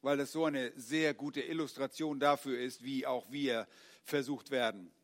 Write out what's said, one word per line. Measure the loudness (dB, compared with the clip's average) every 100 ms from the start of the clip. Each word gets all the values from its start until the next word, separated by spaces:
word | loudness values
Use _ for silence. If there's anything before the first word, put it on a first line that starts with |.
Weil | 2 2
das | 2
so | 0 0
eine | 2 -2 -6
sehr | -2 2 2
gute | 2 -4 -4
Illustration | -4 -2 -4 -2 -4 -2 -4 2
dafür | 4 4 2 -2
ist, | -2 -6
wie | -4 -2 0
auch | -2 -4
wir | -2 2 2 -2 -12 -20 -20 -2
versucht | -2 0 -4 -2
werden. | 0 0 0 -12 _